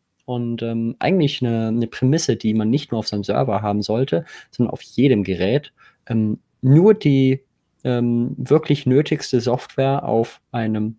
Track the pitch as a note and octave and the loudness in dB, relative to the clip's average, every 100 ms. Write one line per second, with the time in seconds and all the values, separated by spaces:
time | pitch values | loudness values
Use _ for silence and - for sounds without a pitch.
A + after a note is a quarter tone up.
0 | _ _ - B2 A#2+ A#2 A#2 A#2 A2+ - | _ _ -8 -6 -4 -4 -4 -4 -4 -2
1 | - F#3+ D3 - B2 A#2 A2+ A2+ A#2 - | 0 2 0 0 -2 0 0 -2 -2 -2
2 | B2+ D#3+ - A#2 A2 A2 G#2+ C3+ - A2+ | 0 2 0 -2 0 0 0 -2 -2 -6
3 | G#2+ G#2 G2+ A2+ C3 G2+ G#2+ G#2 G#2 A2 | -4 -6 -2 -2 0 -2 -2 -2 -2 -2
4 | C3 E3 D#3 - - - A#2+ - - - | 0 -2 -4 -14 -14 -4 -4 -4 -8 0
5 | C3+ A#2 F#2+ F2+ F#2 C3 - _ _ _ | 2 2 0 -2 0 -2 -4 _ _ _
6 | - A#2 G#2+ G#2+ _ _ C3 C#3+ G3 A3 | -4 -2 -2 -4 _ _ 4 6 6 4
7 | D#3 C3+ C3 C3 - _ _ _ C3 B2 | 4 2 2 0 -4 _ _ _ -4 0
8 | A#2+ A#2+ A#2+ D3 B2 D#3 D#3 D3 - B2+ | 0 0 -2 -4 0 2 2 0 2 2
9 | D3+ D3+ - B2 A#2+ B2 - - C3+ C#3 | 2 -2 -2 -2 0 -2 -4 -2 -2 -2
10 | - A2+ A2+ - _ B2 A2 G#2+ G#2+ | 0 0 -2 -6 _ -6 -2 -2 -4